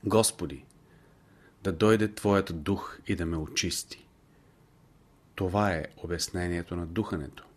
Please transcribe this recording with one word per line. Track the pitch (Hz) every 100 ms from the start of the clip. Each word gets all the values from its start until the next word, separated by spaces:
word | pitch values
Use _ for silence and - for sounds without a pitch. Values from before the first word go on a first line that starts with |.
Господи, | - 107 110 - 82 - - - - - - - _ - - _
да | 98
дойде | 82 107 110 107
Твоят | - 104 98 92 82
дух | 76 98 - - -
и | 92
да | 82
ме | 82
очисти. | 78 - 90 - - - - _ _ _ - _ _ _ _ _ _ _ _
Това | - 92 98 104
е | 85 - -
обяснението | 82 85 - 92 87 87 85 87
на | 82
духането. | 87 107 87 67 - -